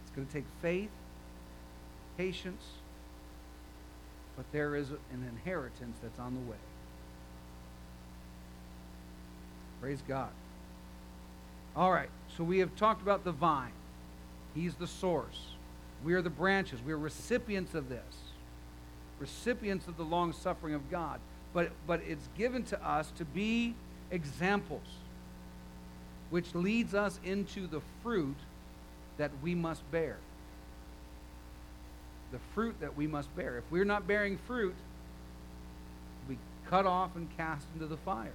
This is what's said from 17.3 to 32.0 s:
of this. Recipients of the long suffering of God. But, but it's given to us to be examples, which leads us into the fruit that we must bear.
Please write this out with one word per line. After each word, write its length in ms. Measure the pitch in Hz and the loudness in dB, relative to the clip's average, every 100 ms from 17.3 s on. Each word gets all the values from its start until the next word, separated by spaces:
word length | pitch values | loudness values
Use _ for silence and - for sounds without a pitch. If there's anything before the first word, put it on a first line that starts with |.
| 240 233 202 165 165 | 4 4 0 2 0
of 120 | 131 | 0
this. 280 | 120 - - - - - - - - - - - - | -4 -6 -12 -12 -12 -12 -12 -12 -12 -12 -12 -12 -8
Recipients 680 | 139 - 226 233 208 196 - | -8 0 2 4 4 2 0
of 100 | 165 | -4
the 60 | |
long 300 | 160 170 175 | 4 6 6
suffering 400 | 156 - 165 165 | 4 0 0 0
of 160 | 151 139 | -2 0
God. 300 | 180 160 123 - - - | 0 0 -2 -6 -12 0
But, 180 | 175 170 - 151 | 4 4 2 2
but 140 | 170 | 2
it's 260 | 165 156 127 - | 2 -4 -4 2
given 260 | 240 254 214 | 4 4 0
to 180 | 196 165 | 0 4
us 240 | 151 156 - | 4 2 -2
to 80 | 160 | -2
be 500 | 135 214 226 233 233 - - - | 2 4 6 4 0 -8 -12 -2
examples, 800 | 185 143 - 185 202 - 139 - - - - - - - - - - - - - - - | -2 0 2 6 4 4 -6 -6 -10 -12 -12 -12 -12 -12 -12 -12 -12 -12 -12 -12 -12 0
which 260 | 175 175 175 | 2 2 2
leads 380 | 180 226 202 | 4 6 6
us 260 | 196 208 180 | 4 4 2
into 440 | 175 196 196 - 180 | 0 2 2 -2 -2
the 140 | 151 - - | -4 -6 -6
fruit 360 | 226 226 143 139 - - - - - - - - | 2 4 4 0 -8 -12 -14 -14 -14 -14 -12 -2
that 140 | 147 143 | 0 0
we 120 | 156 | 2
must 360 | 175 165 151 - | 4 2 0 0
bear. 260 | 165 156 104 - - - - - - - - - - - - - - - - - - | 2 2 -2 -10 -14 -14 -14 -14 -14 -12 -14 -12 -12 -12 -14 -14 -12 -12 -12 -12 -12